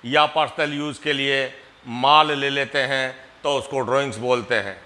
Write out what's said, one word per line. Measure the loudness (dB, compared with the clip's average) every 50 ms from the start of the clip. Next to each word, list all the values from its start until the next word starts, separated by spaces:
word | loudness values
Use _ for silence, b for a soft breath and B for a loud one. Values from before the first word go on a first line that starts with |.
| -8
या | 2 2 4 4 4 2
personal | 0 -2 -2 0 -4 -4 -2 -2
use | -4 -6 -6 -8 -6
के | -4 -4
लिए | -2 -2 0 0 0 0 -2 -4 -8 -14 -20 -20 _ _ -14
माल | -10 -6 0 4 6 6 6 6 4
ले | 0 -2 -2 -2
लेते | -2 -2 -4 -2 -2 -2
हैं | -2 0 -2 -2 -4 -6 -8 -12 -20 -20 -20 -6
तो | -2 -2 -2 -2
उसको | -2 -4 -4 -4
drawings | -2 0 0 0 0 -2 -6 -6
बोलते | 0 0 0 0 2 0 -2
हैं। | -2 -2 -4 -10 -14 -18